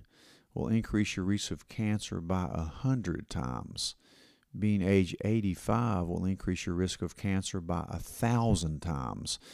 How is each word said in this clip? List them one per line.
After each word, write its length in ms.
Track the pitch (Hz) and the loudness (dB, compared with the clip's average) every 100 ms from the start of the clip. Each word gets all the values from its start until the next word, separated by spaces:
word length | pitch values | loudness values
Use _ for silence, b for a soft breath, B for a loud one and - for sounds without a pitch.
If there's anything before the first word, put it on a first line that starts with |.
| - b b b b | -12 b b b b
will 140 | - 76 | -4 0
increase 480 | 113 107 104 104 - | 0 2 0 0 0
your 80 | |
risk 260 | 92 101 - | 0 0 -2
of 180 | 82 - | -8 -10
cancer 520 | - 107 104 - 95 | -4 0 0 -2 -6
by 280 | 82 92 90 | -2 0 0
a 120 | - | -2
hundred 640 | 82 - 131 131 92 - - | -4 -2 0 0 0 -4 -4
times. 640 | - 64 62 - - - - b b b b b - | -4 -2 -4 -8 -6 -8 -8 b b b b b -2
Being 240 | 107 104 | 2 4
age 320 | 92 98 90 - | 6 6 6 0
eighty-five 840 | 101 113 101 85 - 110 120 98 87 | 0 2 2 0 0 2 2 0 0
will 180 | 87 | 0
increase 420 | 90 95 - 90 - | 0 0 -2 -2 0
your 80 | |
risk 280 | 87 92 - | 0 0 0
of 140 | 87 - | -6 -4
cancer 440 | 101 95 95 98 | 0 0 0 -4
by 260 | 85 87 - | -2 -4 -2
a 100 | 87 | -6
thousand 840 | - - 117 120 117 101 82 76 | -8 -2 2 4 4 4 2 -2
times. 560 | 90 71 64 50 - - B | -2 -2 -2 -6 -6 -8 B